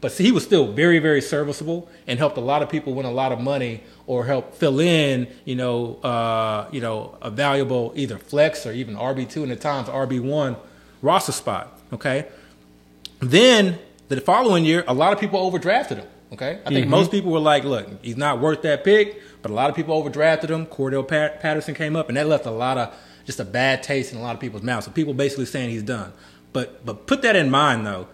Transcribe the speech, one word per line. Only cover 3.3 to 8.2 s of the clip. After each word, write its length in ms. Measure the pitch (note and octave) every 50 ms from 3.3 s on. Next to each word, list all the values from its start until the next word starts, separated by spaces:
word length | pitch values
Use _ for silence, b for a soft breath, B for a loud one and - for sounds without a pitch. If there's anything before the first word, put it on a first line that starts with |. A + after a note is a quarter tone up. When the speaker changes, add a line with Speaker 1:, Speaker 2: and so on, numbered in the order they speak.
Speaker 1:
of 80 | B2+ A#2
money 420 | A#2+ C3+ C#3+ C#3 B2+ A#2+ A2+ G#2+ B B B B B
or 180 | - C3 B2 A#2
help 300 | B2 C#3 C3 - - -
fill 260 | - - D3+ C3+ C3+
in, 480 | D#3+ F3 E3+ D#3+ D3+ C#3+ C3+ B2+ B2 A#2+ B B B
you 100 | - C3
know, 420 | B2 B2+ B2 A#2+ A#2+ A#2+ A#2 A#2+
uh, 720 | - - C3 A#2+ A#2 A#2 A2+ A2+ A2+ A2 A2 G#2+ G#2+ G#2 - -
you 80 | C#3
know, 380 | A#2 A#2 A2 A2 A2 - - -
a 100 | - B2
valuable 640 | G#2 A2 C#3+ C#3+ C#3 C#3 C#3 B2 B2+ B2 A#2 A#2 -
either 220 | - C#3+ B2 A2+
flex 480 | G2